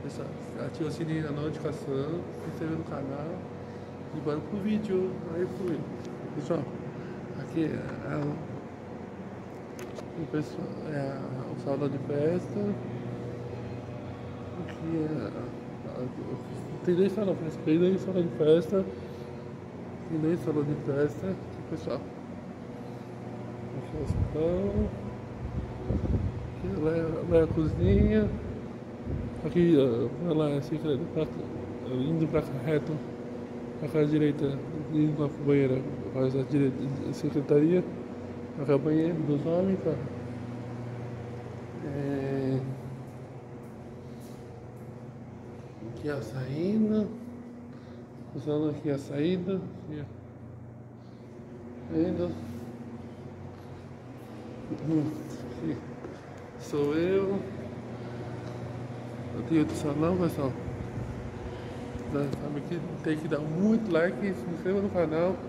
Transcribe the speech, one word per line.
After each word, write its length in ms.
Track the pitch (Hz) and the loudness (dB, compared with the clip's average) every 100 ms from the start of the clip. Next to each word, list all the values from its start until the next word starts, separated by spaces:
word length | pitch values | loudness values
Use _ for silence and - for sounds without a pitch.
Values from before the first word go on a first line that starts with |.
Pessoal, 240 | 143 143 143 - - - | -6 -6 -6 -6 -8 -6
ativa 260 | - - 156 | -6 -2 -2
o 20 | |
sininho 320 | - 160 160 | 0 0 0
da 80 | 151 | 0
notificação, 880 | 143 151 156 156 135 - 135 143 170 180 - | 0 -2 -2 -4 -4 -2 0 0 -2 -4 -6
se 120 | 165 | -6
inscreva 240 | - 160 160 | -4 -2 -2
no 80 | |
canal 500 | 151 147 135 143 151 180 - - - - - - - 151 | -2 -4 -4 -4 -4 -6 -8 -10 -10 -10 -10 -10 -6 -4
e 40 | |
bora 200 | 139 147 | 0 0
pro 200 | 151 208 | -2 -2
vídeo. 500 | 196 214 214 185 185 180 170 | 2 2 2 2 2 -2 -4
Aí, 140 | 165 180 - | -2 -2 0
fui. 220 | 185 151 - - - - - - | -2 0 -2 -6 -8 -8 -6 -6
Pessoal, 260 | - 165 - - - - - - - - | 0 0 0 -6 -6 -6 -8 -8 -8 -6
aqui 240 | - 165 156 | -4 0 0
é 500 | - - - - 151 | 0 -4 -6 -2 -2
o, 120 | 147 147 - - - - - - - - - - - - - - - - - - | 0 -2 -6 -8 -8 -12 -10 -10 -10 -10 -10 -10 -10 -10 -10 -10 -8 -8 -8 -6
o 40 | 151 | -2
pessoal, 400 | 151 147 - - - 151 | -2 -2 -4 -6 -6 -4
é 60 | 147 | -2
a, 200 | 135 139 139 131 - | -2 -4 -4 -4 -4
o 80 | 143 - | -4 0
salão 240 | 139 143 | 2 2
de 80 | 139 | 0
festa. 600 | 123 143 151 180 - 208 202 190 - - - - - - - - - - - - - - - - - 175 | 0 2 4 2 0 0 0 0 -2 -6 -6 -6 -6 -6 -6 -6 -6 -6 -8 -8 -8 -8 -8 -8 -8 -6
Aqui 360 | 170 - 160 165 | -6 -4 0 2
é 200 | 156 151 120 | 2 0 -2
a, 760 | - 123 120 - - 143 - | -4 -6 -8 -8 -8 -8 -4
a, 840 | 127 - 120 127 - 120 - 151 - | -4 -4 -6 -6 -6 -8 -6 -2 2
tem 100 | 175 | 6
dois 160 | 190 | 6
salões 280 | 190 202 143 | 4 0 0
de 40 | |
festa, 180 | 160 143 - | -2 -2 4
tem 140 | 160 | 6
dois 220 | 180 190 | 8 6
salões 280 | 190 190 170 | 2 2 2
de 80 | - | 4
festa. 480 | 156 165 - 190 190 - - - - - - - - - - - - | 8 8 8 2 2 -4 -8 -8 -8 -8 -10 -10 -10 -10 -10 -8 -2
Tem 100 | 160 | 2
dois 200 | 156 170 | 4 4
salões 260 | - 151 143 | 2 2 2
de 80 | 147 | 0
festa, 600 | - 139 147 - 190 185 - - - | 0 4 2 2 -2 -2 -4 -8 -6
pessoal. 300 | 160 - 127 - - - - - - - - - - - - - - - - - 143 | -4 -2 -4 -4 -10 -10 -10 -10 -10 -10 -10 -10 -10 -10 -8 -8 -6 -6 -6 -6 -6
Aqui 180 | - 156 | -6 -4
é 60 | |
o 40 | 143 - - | 0 2 2
salão. 580 | 147 165 180 196 208 208 180 - - - - - - - - - - - - - - - - | 2 2 4 2 2 2 0 -6 -8 -10 -8 -6 -4 -6 -6 0 0 4 2 2 -2 -6 -4
Lá 280 | 180 190 156 | -2 2 2
é, 100 | 165 160 160 170 | 4 2 0 6
lá 80 | 170 | 8
é 60 | |
a 40 | 160 | 8
cozinha. 840 | 165 156 - 180 202 208 214 208 - - - - - - - - - - - | 4 2 6 8 10 10 8 6 2 -4 -6 -8 -10 -10 -8 -4 -2 -2 -2
Aqui, 320 | 156 175 170 151 | 2 6 10 10
ó, 580 | 135 117 120 139 175 | 8 6 2 0 2
lá 160 | 151 151 | 4 4
é 80 | 143 | 2
a 40 | |
secretária, 380 | 127 151 151 131 165 156 | 0 -2 2 0 2 0
pra 100 | 151 | 0
cá, 60 | - 151 - - - - | -2 -4 -4 -6 -6 -2
indo 360 | 127 135 160 160 | 0 2 4 4
pra 160 | 156 | 4
cá 100 | 143 139 | 2 -2
reto, 280 | 123 151 - 156 - - - - - - - - | 2 2 2 -2 -4 -8 -8 -8 -8 -8 -8 -6
pra 100 | 151 | 0
cá 100 | 156 | 4
à 20 | |
direita, 560 | 147 151 151 143 143 139 - 160 147 | 6 8 6 6 2 0 -2 -4 0
indo 220 | 156 151 147 | 4 4 4
pra 100 | 143 - | 0 2
banheira, 380 | 143 143 135 131 123 - - | 6 8 8 4 0 -4 -4
faz 220 | 131 131 135 | 2 2 4
a 80 | |
direita, 340 | 127 143 139 123 127 139 - | 4 4 4 4 -2 -2 -2
secretaria, 720 | 139 151 151 139 147 156 180 165 - - - - - - - | 0 0 0 6 8 8 6 4 -4 -8 -8 -8 -8 -8 -4
pra 100 | 139 | 4
cá 120 | 143 | 6
banheiro 380 | 147 156 165 165 | 6 4 4 2
dos 200 | 147 143 | 2 2
homens, 360 | 160 170 190 185 | 4 4 4 2
tá? 120 | 170 147 - - - - - - - - - - 120 - - 120 - - - - 147 | 2 0 -2 -6 -6 -6 -6 -8 -8 -6 -6 -6 -6 -6 -8 -8 -8 -8 -8 -6 -4
É... 720 | 143 139 139 135 139 135 131 135 131 - - - - - - - - - - - - - - - - - - - - - - - - - - - - - - 113 | -2 0 0 0 0 2 2 0 -6 -8 -10 -10 -12 -12 -12 -12 -12 -12 -12 -12 -12 -12 -12 -12 -12 -12 -12 -12 -12 -12 -12 -12 -12 -12 -12 -12 -12 -14 -12 -10
Aqui 180 | - 143 | -6 -4
é 40 | |
a 100 | 139 | -2
saída, 840 | - 135 131 139 180 220 214 214 202 - - - - - - - - - - - - | -4 -4 -2 0 4 4 6 4 2 -4 -10 -12 -12 -14 -14 -14 -14 -14 -14 -14 -10
funcionando 360 | 147 127 147 156 | -6 0 2 2
aqui 220 | 147 151 | 0 0
a 80 | 139 | 0
saída, 560 | 127 143 160 180 175 190 | 0 2 4 4 2 0
aqui, 460 | 180 - - 151 | -2 -8 -8 -8
ó. 40 | 147 - - - - - - - - - - - - - - - - - - | -8 -10 -14 -14 -14 -14 -14 -14 -16 -16 -16 -16 -14 -14 -12 -12 -12 -10 0
Saída. 380 | 160 175 175 175 165 - - - - - - - - - - - - - - - - - - - - - - - - 147 | 4 4 4 0 -2 -6 -8 -8 -10 -10 -10 -12 -10 -12 -10 -12 -12 -12 -12 -12 -14 -12 -12 -12 -12 -10 -10 -6 -4 2
Hum, 240 | 160 135 - - - - - | 4 2 -2 -8 -8 -8 -4
aqui. 340 | 160 139 - - - - - - - - - | -4 -4 -6 -10 -10 -10 -12 -14 -12 -12 -4
Sou 240 | 147 143 160 | 0 2 4
eu. 420 | 175 196 196 196 - - - - - - - - - - - - - - - - - - - 113 | 4 4 4 0 -2 -6 -8 -8 -8 -8 -8 -8 -8 -6 -8 -8 -8 -8 -8 -8 -8 -8 -6 -4
Eu 80 | 113 | 4
tenho 100 | 160 | 4
outro 160 | 151 - | 4 2
salão, 420 | 151 143 160 180 | 0 2 4 4
pessoal. 360 | 170 - 135 127 - - - - - - - - - - - - 120 - - | 2 2 0 0 -6 -6 -6 -6 -6 -6 -6 -6 -8 -8 -8 -8 -6 -6 -2
Já 60 | 139 | 0
sabe 380 | 143 135 143 147 | 0 0 -2 -4
que 180 | 135 175 143 - | -2 -4 -4 -2
tem 140 | 165 156 | 0 0
que 100 | 156 | 2
dar 120 | 147 | 0
muito 520 | 151 165 208 220 214 | 0 4 6 6 6
like, 240 | 160 175 214 202 | 6 6 4 0
se 160 | 180 180 | 0 -2
inscreva 280 | 170 185 202 | -2 2 2
no 100 | 196 | 2
canal. 460 | 185 160 156 180 175 | 4 4 4 4 2